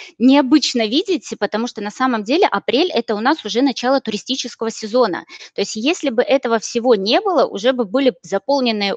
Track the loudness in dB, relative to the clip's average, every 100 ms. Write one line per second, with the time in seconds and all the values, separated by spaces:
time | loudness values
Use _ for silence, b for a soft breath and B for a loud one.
0 | B B 6 6 6 4 2 -2 0 -2
1 | 0 -4 -4 -6 -4 -2 -4 -6 -8 -2
2 | 0 0 0 2 2 0 -2 0 0 0
3 | -2 -2 0 0 -2 0 0 0 0 0
4 | 0 -8 -6 -8 -8 -6 -6 -6 -2 2
5 | 2 0 -8 B B -6 -6 -2 -2 -2
6 | -2 0 2 2 2 -2 -2 -2 2 2
7 | 2 0 2 2 0 0 0 0 0 0
8 | 0 0 -4 -6 0 0 0 -2 -2